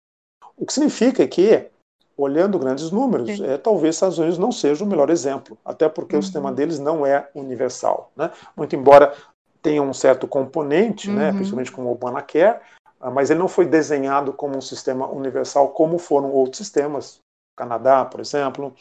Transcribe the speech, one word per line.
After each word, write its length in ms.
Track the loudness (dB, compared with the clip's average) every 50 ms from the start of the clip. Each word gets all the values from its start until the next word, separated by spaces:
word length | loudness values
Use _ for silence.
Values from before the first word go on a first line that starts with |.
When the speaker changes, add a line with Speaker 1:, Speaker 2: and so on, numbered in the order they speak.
| _ _ _ _ _ _ _ _ _ -20 _
Speaker 1:
O 100 | -12 -10
que 60 | -6 -2
significa 520 | 0 0 0 2 2 0 2 2 2 0 0
que, 420 | 2 2 4 4 4 4 2 -2 _ _ _ _ _ _ _ _ _ -4
olhando 400 | -4 -2 0 0 0 2 0 -2
grandes 320 | -2 -2 -4 -4 -4 -4
números, 460 | -4 -2 -2 0 0 -2 -2 -4 -6
Speaker 2:
Sim. 80 | -6 -4
Speaker 1:
é, 140 | -4 -4 -2
talvez 360 | 0 0 0 2 2 0 0
Estados 240 | 0 -2 -2 0 0
Unidos 200 | -2 -2 0 0
não 120 | -2 -2
seja 320 | -2 0 0 0 0 0 -2
o 40 |
melhor 240 | -2 0 2 2 2
exemplo, 480 | 2 0 -2 -4 -6 -8 -10 -16 -20 -18 -14
até 240 | -10 -4 0 0
porque 280 | 0 0 -2 -8 -4 -2
o 20 |
Speaker 2:
Uhum. 60 | -2 -2
Speaker 1:
sistema 280 | -4 -6 -6 -6 -6
deles 280 | -4 -4 -4 -4 -4 -4
não 260 | -4 -4 -2 0 0
é 240 | 2 0 0 -2 -4 -14
universal, 760 | -14 -12 -10 -6 -4 -4 -6 -4 -4 -2 -2 -2 -2 -4 -12 _
né? 160 | -8 -8 -8 -8 -12 -20 -18 -12
Muito 180 | -10 -8 -6 -4
embora 400 | 2 8 10 10 10 10 8 4 -4 -18 _ _ _ _ _ _ _
tenha 220 | -2 0 0 0 0
um 100 | -2 -2
certo 340 | 0 2 2 2 2 0
componente, 840 | -6 -4 -4 -4 -4 -6 -6 -4 0 0 0 0 0 -2 -6 -8 -6
né, 180 | -4 -2 -2 -2
Speaker 2:
Uhum. 60 | -2
Speaker 1:
principalmente 340 | -2 -4 -4 -6 -6 -8 -8
com 140 | -10 -8 -6
o 80 | -6 -6
Obamacare, 640 | -6 -6 -8 -8 -8 -8 -4 0 2 4 4 2 0 -6 _ _ _ _ _ _ _
ah, 120 | -10 -6
mas 180 | -2 0 2 2
ele 100 | 2 2
não 100 | 0 0
foi 180 | 2 2 2
desenhado 680 | 4 4 2 2 2 -2 -2 -2 0 -2 -2 -2 -2 -6
como 240 | -8 -8 -8 -6
um 60 | -8 -10
sistema 440 | -10 -12 -10 -6 -6 -4 -4 -4
universal, 640 | -8 -8 -8 -6 -6 -4 -4 -4 0 2 2 2 2
como 300 | 2 0 0 0 0 -2
foram 340 | -2 0 0 0 0 0 0
outros 240 | 0 0 0 -2
sistemas, 640 | -8 -12 -6 -2 -2 -2 -2 -4 -8 -10 -12 -18 _ _ _ _ _ _ _ _
Canadá, 500 | -12 -10 -8 -6 -2 2 4 4 4 4
por 140 | 0 -6 -12
exemplo, 540 | -10 -6 -4 -4 -4 -4 -6 -8 -10 -12 -12 _